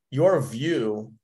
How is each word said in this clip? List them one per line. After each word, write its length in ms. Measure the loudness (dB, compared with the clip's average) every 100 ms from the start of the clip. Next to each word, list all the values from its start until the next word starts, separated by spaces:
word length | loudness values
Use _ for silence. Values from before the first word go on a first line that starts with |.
| _
Your 300 | 2 4 2
view 720 | 0 -4 -2 0 -2 -4 -8 -12